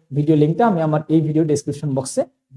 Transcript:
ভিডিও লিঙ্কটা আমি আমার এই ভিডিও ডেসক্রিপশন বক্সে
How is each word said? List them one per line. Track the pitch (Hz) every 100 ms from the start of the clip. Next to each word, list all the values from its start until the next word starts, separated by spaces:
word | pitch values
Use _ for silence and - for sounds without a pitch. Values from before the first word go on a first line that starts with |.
| _
ভিডিও | 139 147 151
লিঙ্কটা | 151 170 233
আমি | 165
আমার | 156 151 -
এই | 160
ভিডিও | 151 156
ডেসক্রিপশন | 160 143 147 143 147 131
বক্সে | 131 262 320 _ _